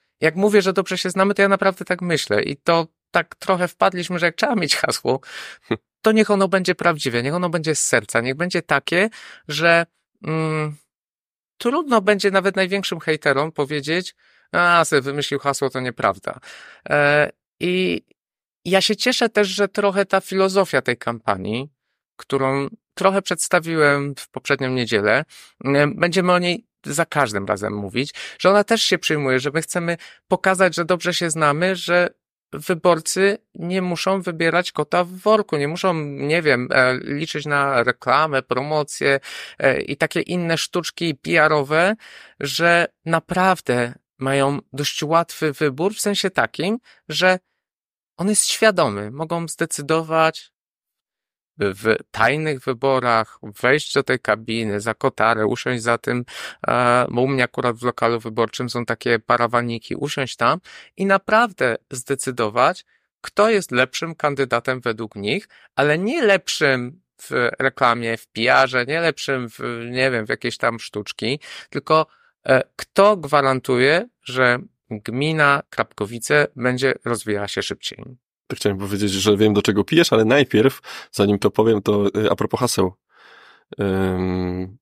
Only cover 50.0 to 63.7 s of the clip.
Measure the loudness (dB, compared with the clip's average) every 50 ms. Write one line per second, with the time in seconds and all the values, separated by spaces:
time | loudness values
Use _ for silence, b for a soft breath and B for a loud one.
50 | -2 0 0 2 2 2 0 -4 -12 -20 _ _ _ _ _ _ _ _ _ _
51 | _ _ _ _ _ _ _ _ _ _ _ -2 -2 -2 -2 -2 0 0 0 0
52 | -2 _ -2 0 2 2 2 0 -2 -4 -4 -4 -4 -6 -6 -2 0 0 0 2
53 | 2 2 2 0 0 -2 -8 -18 -18 -18 -10 -2 0 2 2 2 0 -2 -2 -2
54 | 0 0 -2 -4 0 -2 -2 -2 -2 -6 -4 -4 -2 -2 -4 -4 -4 -4 -4 -2
55 | -2 -4 0 0 0 2 2 2 0 0 -2 -2 -4 -4 -4 -4 -2 -2 -2 -2
56 | -2 -2 -4 -4 -4 B B B B B B B B 0 0 2 2 4 4 2
57 | 2 0 0 0 0 0 2 0 -2 -2 -2 -2 -4 -4 -4 -2 -4 -6 -4 0
58 | 0 0 0 0 -4 -6 -2 -2 -2 -2 -2 -6 -8 -6 -6 -6 -4 -4 -6 -4
59 | 0 0 0 0 0 0 0 2 2 2 0 0 0 -2 -4 -8 -8 -8 -8 -6
60 | -6 -6 -4 -4 -6 -6 -4 -2 0 0 0 0 -4 B B B B B B -4
61 | 0 2 2 0 2 2 2 2 2 2 -2 -2 -2 -2 -2 -2 _ -10 -12 -10
62 | -6 -4 -4 -4 -4 -6 -4 -2 -2 -2 0 2 2 2 2 -2 -8 _ _ _
63 | _ _ _ _ -20 -8 0 2 2 4 4 2 0 0